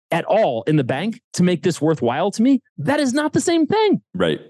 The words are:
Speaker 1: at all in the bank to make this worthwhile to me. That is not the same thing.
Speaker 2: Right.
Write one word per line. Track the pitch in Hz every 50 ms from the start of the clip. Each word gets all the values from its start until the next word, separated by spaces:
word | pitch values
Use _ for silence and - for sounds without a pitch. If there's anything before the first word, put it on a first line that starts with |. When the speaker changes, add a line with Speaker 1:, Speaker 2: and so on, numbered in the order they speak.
| _ -
Speaker 1:
at | 160 170 -
all | - 175 220 214 156 120 113
in | - 156 156
the | 151 127
bank | 117 135 143 185 226 214 - _ _ -
to | -
make | 180 180 180 143
this | - 185 - -
worthwhile | 175 160 160 - 127 117 123 151 185 202
to | - -
me. | 220 269 277 240 - _ _ -
That | 139 170 285 302
is | 285 254
not | 233 302 302 302 -
the | 330
same | - 359 339 330 311
thing. | - 403 440 440 403 277 - - _ -
Speaker 2:
Right. | 180 - - 73 - -